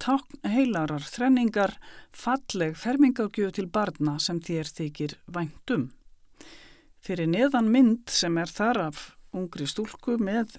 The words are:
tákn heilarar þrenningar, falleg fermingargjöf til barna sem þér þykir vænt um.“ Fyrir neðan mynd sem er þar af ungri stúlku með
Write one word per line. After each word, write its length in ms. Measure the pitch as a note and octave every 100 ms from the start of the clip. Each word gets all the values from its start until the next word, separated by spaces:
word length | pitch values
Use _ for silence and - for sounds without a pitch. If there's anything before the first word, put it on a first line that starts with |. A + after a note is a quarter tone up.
tákn 400 | - C4+ - - G3+
heilarar 560 | A#3+ C4 F3+ D3+ D3
þrenningar, 720 | D3 - B3+ B3 A#3 G#3 F#3+ - - - -
falleg 640 | - - C4+ - G3 D#3+ D#3+
fermingargjöf 760 | A3+ C4+ C4+ B3 G#3 - G3 G3+
til 80 | F#3
barna 520 | G#3+ G3+ - D3+ D3
sem 220 | - E3+
þér 320 | - E3 D#3 -
þykir 380 | D3+ - D3+ - -
vænt 440 | F3 D#3 - -
um.“ 200 | G#3+ B2+ - - - - - - - - - _ _
Fyrir 300 | - F3+ E3
neðan 400 | F3+ C#4 C4 A3
mynd 380 | B3 A#3+ A#3 -
sem 300 | - F3 E3
er 100 | E3+
þar 320 | - A3 A#3+ D#3
af 160 | - - - -
ungri 360 | F#3 F3+ - C#3+
stúlku 480 | - G#3+ - - A#3
með 400 | G3 A3+ A3